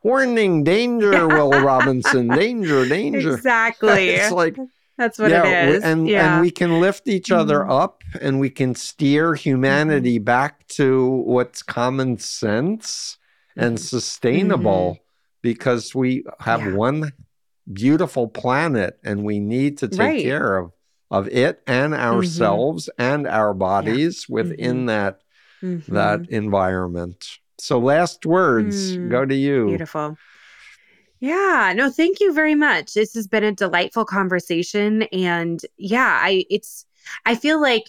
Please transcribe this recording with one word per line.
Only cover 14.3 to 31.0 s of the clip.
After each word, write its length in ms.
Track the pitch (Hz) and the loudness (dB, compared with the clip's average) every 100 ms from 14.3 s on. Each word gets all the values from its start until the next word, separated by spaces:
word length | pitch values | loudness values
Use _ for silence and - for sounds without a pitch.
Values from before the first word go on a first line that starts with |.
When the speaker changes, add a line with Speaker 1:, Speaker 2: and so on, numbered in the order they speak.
| 139 190 131 104 92 90 | 2 2 0 2 2 0
Speaker 2:
Mm-hmm. 480 | 82 _ _ _ _ | -4 _ _ _ _
Speaker 1:
because 540 | 120 113 135 120 - 131 | -4 -2 -2 -2 -2 -4
we 280 | 127 127 - - | -2 -2 -6 -8
have 200 | - 113 | -4 -2
Speaker 2:
Yeah. 120 | 104 95 | -2 0
Speaker 1:
one 380 | 120 151 151 - - _ _ _ - | 0 -2 -6 -10 -20 _ _ _ -16
beautiful 540 | 95 123 156 175 135 113 | -2 2 2 0 -2 -4
planet, 720 | - 123 135 165 123 90 - | -4 -2 0 0 0 -2 -6
and 200 | 104 101 | -6 -4
we 160 | 104 104 | -2 -4
need 400 | 104 120 143 143 | -2 0 -2 -2
to 80 | 120 | -6
take 120 | 190 | 0
Speaker 2:
Right. 220 | 254 294 | 0 0
Speaker 1:
care 360 | 131 143 113 95 | -2 -2 -2 -2
of, 140 | 87 _ _ _ _ | -4 _ _ _ _
of 160 | 95 98 | -4 -2
it 320 | 123 143 - - | 0 0 -2 -2
and 280 | 127 147 | 0 0
Speaker 2:
Mm-hmm. 100 | 147 | 0
Speaker 1:
ourselves 840 | 120 117 180 165 107 101 135 165 - - | 0 0 -2 0 0 2 -2 -4 -10 -4
and 260 | 123 147 139 | -2 -2 -2
our 240 | 107 107 | 0 0
Speaker 2:
Yeah. 40 | |
Speaker 1:
bodies 760 | 95 92 98 104 123 160 - - | 0 0 0 0 -2 -2 -6 -6
within 560 | 113 170 156 123 123 123 | -4 -4 -4 -4 -2 -2
Speaker 2:
Mm-hmm. 0 | |
Speaker 1:
that, 360 | 107 98 95 _ _ _ _ | -2 -2 -6 _ _ _ _
Speaker 2:
Mm-hmm. 300 | 185 175 147 101 | -8 -8 -4 -2
Speaker 1:
that 340 | 104 107 175 | 0 -2 -4
environment. 960 | 110 104 98 92 92 90 87 87 92 - - _ - | -4 0 0 0 0 -4 -6 -8 -12 -20 -20 _ -18
So 220 | - 131 | -2 0
last 480 | 123 151 175 - 160 | 2 2 0 -4 0
words, 680 | 180 175 117 104 101 190 180 | 2 4 2 0 -2 -4 -4
Speaker 2:
Mm. 140 | 175 | -2
Speaker 1:
go 160 | 120 135 | -2 0
to 100 | 135 | 0
you. 300 | 139 139 107 | 0 2 0
Speaker 2:
Beautiful. 480 | 80 156 160 151 156 _ - - - - - _ _ | -2 -6 -8 -8 -10 _ -20 -20 -20 -20 -20 _ _